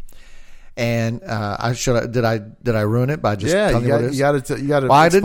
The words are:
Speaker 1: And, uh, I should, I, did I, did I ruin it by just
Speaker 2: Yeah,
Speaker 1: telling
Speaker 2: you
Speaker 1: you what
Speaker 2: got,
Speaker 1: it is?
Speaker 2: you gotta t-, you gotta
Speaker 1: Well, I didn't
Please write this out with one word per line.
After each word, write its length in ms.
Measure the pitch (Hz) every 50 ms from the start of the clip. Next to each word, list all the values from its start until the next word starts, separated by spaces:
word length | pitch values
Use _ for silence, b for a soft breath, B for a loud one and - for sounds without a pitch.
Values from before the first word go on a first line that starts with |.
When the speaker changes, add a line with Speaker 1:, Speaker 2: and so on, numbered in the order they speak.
| b b b b b b b b b b b b b b b
Speaker 1:
And, 460 | - 117 117 117 117 113 113 117 120 -
uh, 340 | 180 113 107 104 101 98 -
I 140 | - 120 123
should, 220 | - - 135 120 117
I, 100 | 113 120
did 160 | 113 127 117
I, 120 | 113 113 110
did 360 | 101 110 - - - 120 113
I 60 | 110
ruin 280 | 107 104 113 123 127 135
it 100 | 151 165
by 140 | - 107 104
just 180 | 101 - 143 170
Speaker 2:
Yeah, 160 | 202 214 185
Speaker 1:
telling 140 | 131 117 117
Speaker 2:
you 60 | 123
Speaker 1:
you 40 | 139
what 60 | 143
Speaker 2:
got, 60 | 123
Speaker 1:
it 40 | 127
is? 60 | 147 135
Speaker 2:
you 60 | 139
gotta 180 | 143 147 139
t-, 200 | - - 143 113
you 60 | 135 143
gotta 180 | 147 143 135 123
Speaker 1:
Well, 100 | 135 143
I 120 | 156 170
didn't 80 | 175 202